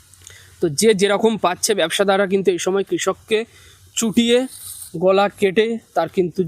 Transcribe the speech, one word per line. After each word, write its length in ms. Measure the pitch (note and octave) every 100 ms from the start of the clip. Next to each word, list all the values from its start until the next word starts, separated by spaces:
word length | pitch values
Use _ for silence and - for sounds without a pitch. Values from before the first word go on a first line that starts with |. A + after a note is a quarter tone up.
| _ _ - - - -
তো 80 | F3
যে 200 | C#3 A3
যেরকম 400 | G#3 G3 G3+ A3 A3
পাচ্ছে, 340 | F3+ F3+ -
ব্যবসাদাররা 540 | G3+ D#3+ - G3+ G3 G3
কিন্তু 200 | G3 F#3+
এই 80 | F3
সময় 260 | - F#3+ F#3+
কৃষককে 540 | E3+ - F#3 - G#3+ A#3 - - - - -
চুটিয়ে 420 | A3+ G3+ A#3 A#3+ C4 - - - - E3
গলা 280 | F3+ F#3+ G3+
কেটে 380 | - G3 F#3 A3 A3+ -
তার 160 | - E3
কিন্তু 300 | - F3 D3+